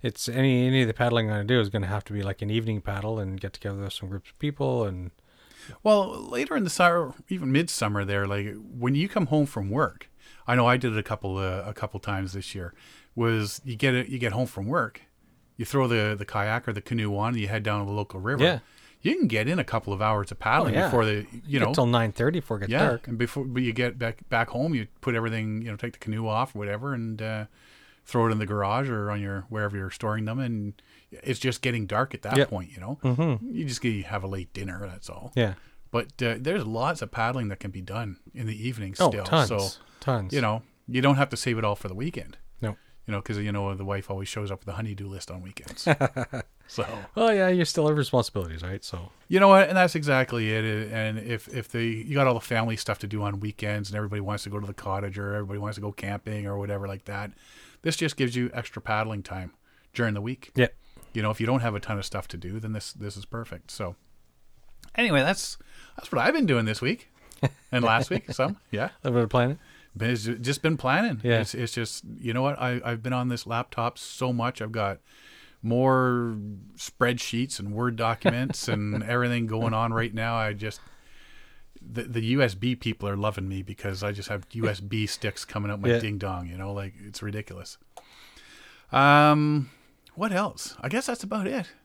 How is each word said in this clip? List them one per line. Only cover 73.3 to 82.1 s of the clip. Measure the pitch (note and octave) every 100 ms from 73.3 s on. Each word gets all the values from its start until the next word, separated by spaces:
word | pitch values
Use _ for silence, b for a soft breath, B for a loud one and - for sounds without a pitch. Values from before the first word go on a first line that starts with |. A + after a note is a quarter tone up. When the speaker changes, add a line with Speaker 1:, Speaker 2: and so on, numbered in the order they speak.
| A#2+ -
Speaker 2:
laptop | A2+ B2 - A#2 -
so | - - B2+
much. | A#2+ A#2 -
I've | A2
got | A2 G2+ G2 B B B B B B
more | A2 A#2+ C3 C3 B2+ B2 A#2+ A2 G#2 G2+ - -
spreadsheets | - - A#2+ A#2+ - A#2 C3 -
and | G2+
Word | G#2 B2 A2+
documents | A2+ A2+ A#2 A#2+ C3+ - -
and | A2 G#2 G#2
Speaker 1:
<laughs> | G#2+
Speaker 2:
everything | A#2+ B2 A#2+ A2+
going | A2 A2+
on | A2 A2+
right | A2+ A#2
now. | G#2+ A2+ A#2
I | A2
just, | G2 G#2+ - b b b b b b b b b -
the, | - A#2
the | A#2